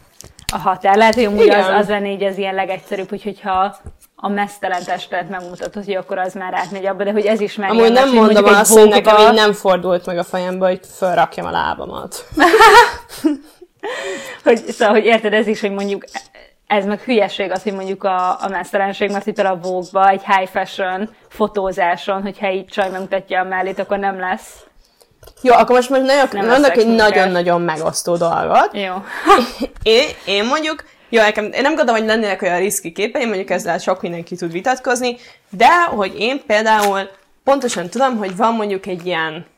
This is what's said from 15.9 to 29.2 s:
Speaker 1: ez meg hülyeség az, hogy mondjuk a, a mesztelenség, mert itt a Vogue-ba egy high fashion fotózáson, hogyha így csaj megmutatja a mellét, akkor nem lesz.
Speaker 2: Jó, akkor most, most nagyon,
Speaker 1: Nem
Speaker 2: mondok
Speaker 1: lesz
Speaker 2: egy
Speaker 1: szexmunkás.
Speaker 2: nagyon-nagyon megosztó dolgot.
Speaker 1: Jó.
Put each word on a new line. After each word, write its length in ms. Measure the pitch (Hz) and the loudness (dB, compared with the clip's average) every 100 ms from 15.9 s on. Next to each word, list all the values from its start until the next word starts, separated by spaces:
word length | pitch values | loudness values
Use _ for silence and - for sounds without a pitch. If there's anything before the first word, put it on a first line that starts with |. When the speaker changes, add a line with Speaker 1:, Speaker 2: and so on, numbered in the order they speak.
| 196 - - - - - _ - | -6 -10 -16 -16 -20 -20 _ -4
Speaker 1:
ez 180 | 208 | -2
meg 160 | 196 208 | -2 -4
hülyeség 500 | - 240 190 - 190 | -2 0 0 -2 -6
az, 120 | 185 | -6
hogy 100 | 208 | -6
mondjuk 320 | 196 190 196 | -8 -8 -6
a, 360 | 202 185 185 185 | -4 -2 -2 -4
a 60 | 196 | -6
mesztelenség, 640 | 190 180 208 196 190 202 | -6 -6 -4 -4 -2 -4
mert 160 | 202 208 | -4 -6
itt 120 | 208 | -2
a 200 | 196 185 | -2 -2
Vogue-ba 460 | 180 185 180 190 190 | -4 -6 -4 2 4
egy 140 | 196 - | 2 2
high 240 | 196 190 | 0 0
fashion 640 | 202 180 - 190 185 214 _ _ | -4 -6 -6 -6 -4 -8 _ _
fotózáson, 920 | - 208 208 190 180 175 175 - 190 | -4 -4 -2 -4 0 -2 -2 -4 -4
hogyha 280 | 202 185 202 | -6 -6 -4
így 160 | 190 185 | -4 -6
csaj 240 | - 190 | -4 -4
megmutatja 500 | 185 190 190 190 185 | -6 -6 -6 -4 -4
a 40 | |
mellét, 340 | 185 185 185 190 | -2 -4 -4 -6
akkor 200 | 190 202 | -6 -4
nem 200 | 196 190 | -4 -4
lesz. 320 | 185 208 - - _ _ _ _ _ _ - _ | -6 -6 -10 -20 _ _ _ _ _ _ -20 _
Speaker 2:
Jó, 120 | 254 | 4
akkor 220 | 233 226 247 | 6 6 2
most, 140 | 247 | 2
most 120 | 269 | 0
nagyon, 260 | 262 285 269 | 2 2 0
Speaker 1:
Nem 140 | 202 226 | 0 2
Speaker 2:
mondok 120 | 254 | 4
Speaker 1:
lesz 100 | 285 | 4
Speaker 2:
egy 60 | 247 | 4
Speaker 1:
szexmunkás. 320 | 220 226 214 | 4 4 4
Speaker 2:
nagyon-nagyon 520 | 190 190 180 175 175 | 4 2 0 0 0
megosztó 560 | 175 156 160 - - 170 | 0 -4 -6 -6 -4 -2
dolgot. 540 | 170 160 - 202 311 | 0 -2 2 2 2
Speaker 1:
Jó. 200 | 208 196 185 196 - | -2 -8 -8 -10 -4